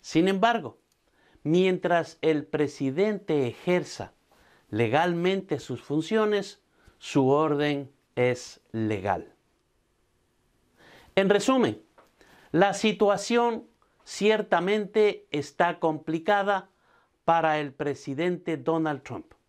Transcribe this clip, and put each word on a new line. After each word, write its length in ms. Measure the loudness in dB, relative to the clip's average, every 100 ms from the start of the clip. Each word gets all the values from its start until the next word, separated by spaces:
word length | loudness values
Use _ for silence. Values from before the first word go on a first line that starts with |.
Sin 280 | -2 0 2
embargo, 500 | 2 2 0 -6 -16 _ _ _ _ _ _
mientras 760 | 0 2 4 2 0 0 -2 -2
el 240 | 0 0 -2
presidente 1000 | -2 -2 -2 -4 0 0 -2 -2 0 0
ejerza 640 | -4 -2 -2 -2 -12 -14 _ _ _ _ _ _
legalmente 880 | -2 0 2 0 0 -2 -2 -4 -8
sus 240 | -6 -12
funciones, 800 | -6 -4 -2 0 0 0 -4 -16 _ _ _ _
su 300 | -2 2 4
orden 640 | 4 2 0 0 -2 -6 _ _
es 460 | 0 0 0 -8 -20 _
legal. 600 | -4 -2 -2 -2 -4 -6 _ _ _ _ _ _ _ _ _ _ _ _ _ _ _ -20 -20 -4
En 140 | 0 4
resumen, 540 | 2 4 2 2 0 _ _ _ _ _ -20 _
la 220 | 2 2
situación 920 | 2 -2 2 2 2 0 0 0 -2 -10 _ _ _
ciertamente 1200 | -18 -2 2 2 2 0 2 -2 -2 2 2 0 _
está 480 | -8 -8 -2 0 0
complicada 920 | -2 -2 -4 -6 0 0 2 -2 -4 _ _ _ _ _
para 340 | 0 2 2 0
el 140 | -2
presidente 840 | -6 -6 -6 -8 -4 -2 -2 -4 -4
Donald 460 | -2 0 0 -4
Trump. 300 | -8 -14 -14 _